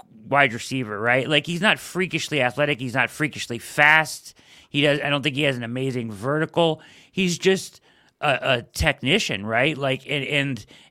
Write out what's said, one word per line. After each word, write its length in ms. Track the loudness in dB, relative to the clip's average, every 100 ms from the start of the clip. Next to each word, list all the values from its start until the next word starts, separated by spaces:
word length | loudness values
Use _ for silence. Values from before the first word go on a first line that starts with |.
| -20 -20 0
wide 260 | 2 4
receiver, 460 | 0 -6 -4 -4 -2
right? 300 | 0 2 2
Like, 180 | 0 0
he's 140 | 0
not 160 | 0 0
freakishly 640 | -4 -6 -4 -4 -2 0
athletic. 380 | 0 2 -2 -2
He's 140 | -2
not 140 | 0 -2
freakishly 480 | -2 -4 -4 -8 -8
fast. 760 | -6 4 6 6 4 -6 -16 -20 _ -20 _
He 100 | 2
does, 200 | 2 2
I 100 | 0
don't 120 | -2
think 140 | -2 0
he 60 |
has 160 | 0 0
an 60 |
amazing 460 | -4 -4 -4 -4 -6
vertical. 720 | -6 -4 -2 0 2 2 2 -8 -20 -10
He's 260 | -2 -2 2
just 460 | 2 2 -2 -16 _ _ _ _
a, 160 | -2 0
a 220 | 2 0
technician, 840 | -2 0 0 0 0 0 0 -4
right? 320 | -2 2 2 0
Like, 320 | -2 -4 -4
and, 160 | -6
and 420 | -2 -2 -2 -4 -10 -20 -20